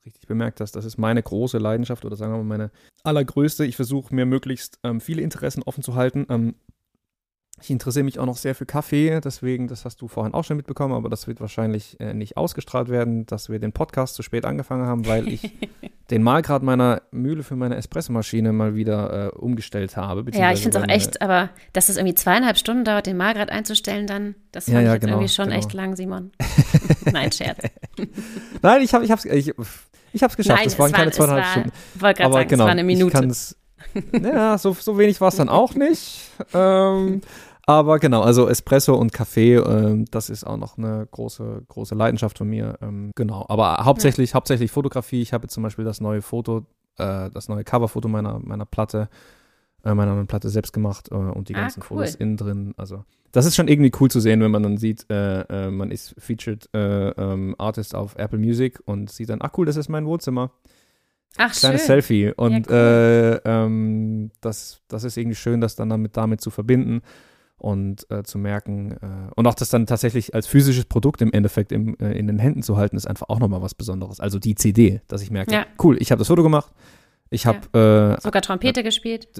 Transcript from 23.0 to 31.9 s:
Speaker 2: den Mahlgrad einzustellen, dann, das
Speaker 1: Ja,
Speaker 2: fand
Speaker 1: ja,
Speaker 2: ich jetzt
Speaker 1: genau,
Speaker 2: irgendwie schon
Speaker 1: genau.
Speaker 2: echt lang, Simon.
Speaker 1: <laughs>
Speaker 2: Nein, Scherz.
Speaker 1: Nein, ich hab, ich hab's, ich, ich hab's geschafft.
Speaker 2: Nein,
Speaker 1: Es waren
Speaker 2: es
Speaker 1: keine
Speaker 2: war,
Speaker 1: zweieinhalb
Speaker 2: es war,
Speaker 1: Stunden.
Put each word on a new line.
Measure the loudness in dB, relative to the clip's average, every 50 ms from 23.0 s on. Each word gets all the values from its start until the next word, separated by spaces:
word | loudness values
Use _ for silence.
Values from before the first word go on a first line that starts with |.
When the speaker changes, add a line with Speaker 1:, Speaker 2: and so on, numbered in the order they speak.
| 0
Speaker 2:
den | -2 -2
Mahlgrad | 0 0 0 0 -2 -4 -4
einzustellen, | -4 -6 -6 -2 -2 -2 -2 -2 -6 -6 -6 -6
dann, | -6 -6 -6 -8 -10 _ _ _
das | -14 -8 -2
Speaker 1:
Ja, | 2 4
Speaker 2:
fand | 4 4
Speaker 1:
ja, | 4
Speaker 2:
ich | 4
jetzt | 2
Speaker 1:
genau, | 0 0 0 0
Speaker 2:
irgendwie | 0 0
schon | 0 -2 -2
Speaker 1:
genau. | -2 -2 -4
Speaker 2:
echt | -4 -4
lang, | -6 -6 -6 -6 -6
Simon. | -6 -8 -8 -8 -10 -12 -12 _ -6 -4 0 4 2 4 4
Speaker 1:
<laughs> | 4 2 4 4 0 2 2 -2
Speaker 2:
Nein, | 0 0 -2 -2
Scherz. | -4 -4 -6 -6 -8 -6 -8 -10 -10 -10 -20 -16 -10 -10 -10 -10 -10 -14 -14 -14 -14 -16 -16 -14 -4 4
Speaker 1:
Nein, | 6 6 8 8
ich | 6 4 2
hab, | 2
ich | 4 2
hab's, | 0 0 0
ich, | 0 0 0 0 0 -6 -8 -10 -12 -14 -20 -20 _ _ _ _ _
ich | -2 2
hab's | 2 2 2
geschafft. | 0 2 4 4 4 4
Speaker 2:
Nein, | 2
Speaker 1:
Es | 2 4
waren | 4 4
Speaker 2:
es | 6
Speaker 1:
keine | 4 4
Speaker 2:
war, | 4
Speaker 1:
zweieinhalb | 4 2 4 4 4 2
Speaker 2:
es | 2
war, | 2 0 0
Speaker 1:
Stunden. | -2 -2 -8 -12 -20 -18